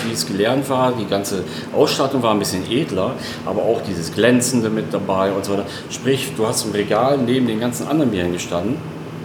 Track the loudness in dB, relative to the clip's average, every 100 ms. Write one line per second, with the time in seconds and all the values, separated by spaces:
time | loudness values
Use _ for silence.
0 | -4 -4 -2 2 2 2 0 2 2 2
1 | 0 -2 0 -4 -4 -8 -4 4 4 4
2 | 0 2 2 2 2 -2 0 -2 0 0
3 | -2 -2 -8 -8 -4 -2 0 0 -2 -4
4 | -4 2 4 4 4 2 2 -2 -2 -4
5 | 0 2 2 0 0 -2 -2 -8 -10 -6
6 | 0 0 -2 -2 -2 -2 -2 -2 2 2
7 | 4 2 2 2 2 0 -2 -2 -2 2
8 | 2 2 0 -2 -2 -2 -2 -4 -6 -10
9 | -12 -12